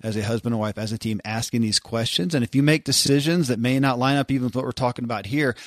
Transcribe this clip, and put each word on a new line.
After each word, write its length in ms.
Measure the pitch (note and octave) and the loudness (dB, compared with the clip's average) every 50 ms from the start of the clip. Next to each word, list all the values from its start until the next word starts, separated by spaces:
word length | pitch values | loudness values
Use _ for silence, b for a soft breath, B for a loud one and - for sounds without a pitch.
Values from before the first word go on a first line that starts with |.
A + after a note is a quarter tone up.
| - | -6
as 140 | A2+ G#2 | -4 -4
a 60 | G#2+ G#2 | -2 -2
husband 320 | G#2 A#2 A2+ - A#2+ A#2 | -2 -2 -2 -2 -2 -2
and 60 | A2 | -2
wife, 180 | G#2+ G#2+ G2 - | -2 -2 -4 -4
as 140 | G#2+ G#2+ A2 | -6 -6 -6
a 60 | G#2+ | -4
team, 220 | - A#2 A2 G2 - | -4 -4 -4 -4 -4
asking 340 | G#2+ A2 A2+ A2+ - - A#2 | -4 -4 -4 -4 -2 0 0
these 180 | A#2 A2 G2+ - | 0 2 0 -2
questions? 540 | - - A2+ A2+ A2+ A#2 - - F3+ F#3 E3 | -2 -2 -4 -2 -2 -2 -2 -2 -2 0 0
And 80 | C#3 A#2+ | 0 0
if 120 | A2+ - | 0 2
you 80 | C3+ C#3 | 2 4
make 220 | D3 D#3 D#3 - | 4 4 2 2
decisions 640 | - C3+ - - - C#3 C#3+ C#3 D#3+ E3+ F3+ D#3+ B2 | 0 0 0 2 4 4 4 4 2 2 2 2 2
that 100 | B2 G#2+ | 0 0
may 200 | A#2 B2 C3 C3+ | 2 2 2 2
not 200 | C3+ C#3 B2+ A#2+ | 2 2 2 2
line 180 | B2 C3+ C#3 | 2 2 2
up 140 | C#3+ C3+ - | 2 2 0
even 140 | C3+ C3+ B2 | 0 0 0
with 120 | B2 - | 0 -2
what 80 | B2 C3 | -2 -4
we're 80 | C3 A#2+ | -4 -4
talking 320 | - C3+ B2 B2 - B2 | 0 0 0 0 -2 -6
about 220 | A#2 A#2 G#2 F#2+ | -4 -4 -6 -6
here, 280 | G2 C3+ D3 D3+ C3 A2+ B B | -4 -2 0 0 0 0 B B